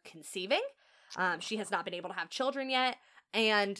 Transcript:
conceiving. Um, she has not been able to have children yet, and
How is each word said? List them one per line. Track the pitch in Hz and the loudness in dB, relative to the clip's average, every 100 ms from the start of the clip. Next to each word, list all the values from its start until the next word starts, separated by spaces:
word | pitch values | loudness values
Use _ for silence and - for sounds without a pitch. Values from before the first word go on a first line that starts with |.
conceiving. | - 160 - 190 190 330 539 - _ _ - - | -12 -16 -8 -6 0 0 0 -8 _ _ -12 -2
Um, | 185 170 | 0 0
she | - 214 | -2 -4
has | 208 | -2
not | 185 | -2
been | 180 | -2
able | 175 175 | -6 -6
to | 175 | -6
have | 170 | -6
children | - 262 269 262 | -2 0 0 0
yet, | 262 254 - _ - _ | 2 2 0 _ -20 _
and | 208 220 208 202 | 2 4 4 4